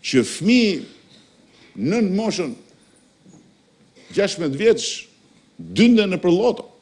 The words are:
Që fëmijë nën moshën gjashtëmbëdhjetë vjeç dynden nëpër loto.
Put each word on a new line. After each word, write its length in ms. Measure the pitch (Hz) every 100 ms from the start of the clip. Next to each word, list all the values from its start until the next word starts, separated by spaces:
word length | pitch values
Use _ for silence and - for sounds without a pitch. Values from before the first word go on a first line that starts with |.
| -
Që 200 | 131 117 -
fëmijë 480 | 170 247 220 160 - - _ - _ _ _ _ _ -
nën 360 | 117 214 208 190
moshën 380 | 220 170 160 - _ _ _ _ _ _ _ - _ _ _ _ _ _ - -
gjashtëmbëdhjetë 460 | 196 - 165 135
vjeç 280 | 214 226 - - - _ _ _ _ _
dynden 540 | 160 - 240 226 202
nëpër 200 | 180 180
loto. 340 | 175 240 - - _